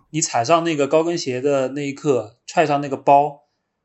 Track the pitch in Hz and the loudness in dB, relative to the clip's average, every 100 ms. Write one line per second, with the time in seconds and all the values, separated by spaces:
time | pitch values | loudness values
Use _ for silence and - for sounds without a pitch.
0 | _ 156 - 123 117 165 170 156 139 156 | _ -6 -2 -2 2 2 2 -2 2 2
1 | 165 170 151 123 139 139 131 139 143 139 | 2 -2 -4 -4 -2 -2 -2 -6 -8 -4
2 | 151 123 104 _ - - 156 143 143 135 | -2 -2 -4 _ -6 -2 0 0 -4 -2
3 | - 143 147 147 _ _ _ _ | 4 4 4 -4 _ _ _ _